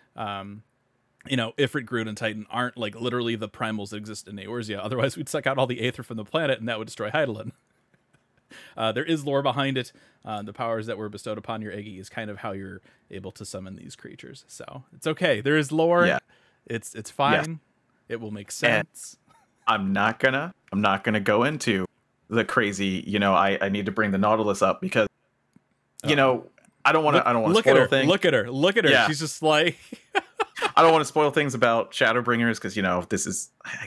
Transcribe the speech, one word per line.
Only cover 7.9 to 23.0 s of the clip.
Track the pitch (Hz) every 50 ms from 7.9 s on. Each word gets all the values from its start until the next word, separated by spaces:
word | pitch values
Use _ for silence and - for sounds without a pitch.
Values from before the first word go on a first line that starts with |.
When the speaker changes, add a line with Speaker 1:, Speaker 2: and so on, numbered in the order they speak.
| _ _ _ _ _ _ _ _ _ _ _ _ - - - - -
Speaker 1:
Uh, | - 113 113
there | 107 123 156
is | 165 165 151 139
lore | 147 139 139 139
behind | 135 120 143 135 135 135
it. | 131 120 - _ _ _ _ _ _ _
Uh, | 113 110 104
the | 104 107 107
powers | - 120 117 113 113 107
that | 113 110
were | 101 110
bestowed | 104 104 98 - 113 107
upon | 107 - - 113 107
your | 107 104
Iggy | 92 104 104 107 95 92
is | 95 -
kind | - 117 110 107
of | 101 98
how | - 107
you're | 98 98 98 95 95 - - _ _ _ _ _
able | - 95 95 95 -
to | - 104
summon | - - 95 95 95 95
these | - - - -
creatures. | - - - - - - - 139 - _
So, | _ - - - - - 135 - _
it's | - - -
okay. | 160 156 - 185 160 127 101
There | 127 139 151
is | 156 143 135
lore. | 151 156 160 170 175 175 175
Speaker 2:
Yeah. | 175 151 - - _ _ _ _ _ _ _ _
Speaker 1:
It's, | - 117 113 - - -
it's | 113 104 -
Speaker 2:
Yes. | -
Speaker 1:
fine. | - 139 143 151 160 170 160 165 151 _ _ _ _ _ _ _ _ _
It | - 117 117
will | 117 107
make | 104 104 104
Speaker 2:
And | - - - - 120 113 107 98
Speaker 1:
sense. | - _ - - - - _ _ _ _ _ _ _ _ _ _
Speaker 2:
I'm | 113 110 101 98 98 98
not | 98 101 113 113 -
gonna, | - 131 131 139 156 180 - _ _ _
I'm | 95 98
not | 107 101 98 98 -
gonna | 117 107 107
go | 98 113 104 110 120
into | 147 156 147 - 123 101 95 92 - _ _ _ _ _ _ _
the | - 107 117 104
crazy, | - - 135 110 101 98 92 98 95 92 85